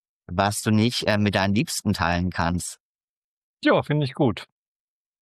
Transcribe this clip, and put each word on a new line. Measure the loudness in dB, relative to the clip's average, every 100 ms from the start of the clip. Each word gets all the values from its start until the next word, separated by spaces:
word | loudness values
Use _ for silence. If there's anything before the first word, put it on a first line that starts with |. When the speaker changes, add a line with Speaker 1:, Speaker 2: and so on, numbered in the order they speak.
| _ _ -8
Speaker 1:
was | -2 0 0
du | 2
nicht, | 4 2 0 0
äh, | 2
mit | 2
deinen | 2 0
Liebsten | 0 -2 -4 -2
teilen | 0 0 0 -2
kannst. | -2 -2 -2 -6 -12 _ _ _ _ _ _ _ _
Speaker 2:
Ja, | 0 2
finde | 2 -2 -2
ich |
gut. | 0 0 0 -8 _ _ _ _ _ _ _